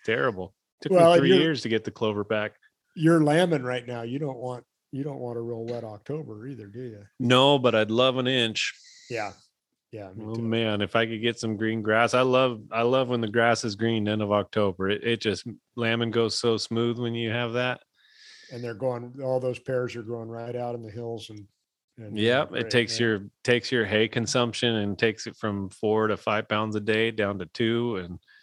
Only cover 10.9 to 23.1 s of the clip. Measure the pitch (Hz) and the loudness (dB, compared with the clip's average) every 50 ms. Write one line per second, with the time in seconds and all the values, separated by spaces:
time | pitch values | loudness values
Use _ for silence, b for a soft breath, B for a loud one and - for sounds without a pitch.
10.9 | - 113 113 113 113 107 113 117 113 - - 113 110 101 110 110 110 113 104 110 | 2 2 0 0 -2 -2 -2 -2 -2 -2 -4 -4 -4 -2 -2 -2 -2 -2 0 2
11.9 | 107 113 117 117 - 123 127 131 127 127 131 127 120 110 104 - 107 113 117 120 | 4 4 4 4 4 2 4 4 4 4 2 2 0 -4 -10 -6 -2 0 0 2
12.9 | 131 135 131 120 123 117 117 104 107 117 117 117 117 - - 113 98 95 113 113 | 2 2 0 0 -2 -2 -2 0 2 2 4 4 4 2 0 -4 -4 -2 -2 0
13.9 | 113 110 104 107 107 107 107 101 104 104 98 - - 110 104 98 90 - 95 95 | 0 0 0 0 0 -2 0 0 0 0 0 0 0 0 0 0 0 -2 -2 -2
14.9 | 104 - - 117 117 107 - 110 95 - - 120 101 - _ _ - 120 117 113 | -2 -2 -2 -2 -2 -2 -2 -2 -2 -4 -6 -12 -14 -16 _ _ -8 -4 -2 0
15.9 | 117 117 117 117 107 117 117 107 - - - 117 113 104 - - 113 113 117 120 | 0 0 -2 0 0 0 0 0 0 0 0 0 0 0 -2 -4 -2 0 0 0
16.9 | 117 120 123 117 117 117 117 110 110 120 120 117 117 123 123 127 123 - _ _ | -2 -2 -4 -4 -4 -4 -4 -4 -4 -4 -4 -4 -2 -2 -2 -2 -4 -6 _ _
17.9 | _ B B B B B B B B B B B - 120 123 120 113 101 131 127 | _ B B B B B B B B B B B -14 -10 -10 -10 -8 -4 -4 -4
18.9 | 123 120 120 123 123 139 135 127 131 131 127 127 120 - - - 131 123 127 117 | -4 -4 -8 -12 -12 -8 -4 -2 -2 -2 -2 -2 -6 -6 -6 -4 -4 -2 -2 -4
19.9 | 110 120 107 110 120 117 113 113 113 117 117 120 120 120 120 120 120 120 113 107 | -6 -10 -10 -10 -10 -10 -10 -10 -12 -10 -10 -8 -8 -6 -6 -6 -8 -10 -10 -12
20.9 | 104 120 117 117 117 110 101 - 107 104 104 _ _ _ _ _ _ _ _ _ | -12 -10 -10 -8 -10 -10 -12 -14 -16 -18 -20 _ _ _ _ _ _ _ _ _
21.9 | _ - 113 104 104 107 107 117 123 139 156 - - - 117 113 - 120 117 117 | _ -18 -14 -8 -2 2 2 4 4 2 2 -2 -4 -6 -2 0 2 2 2 2
22.9 | 113 113 120 113 | 0 0 0 2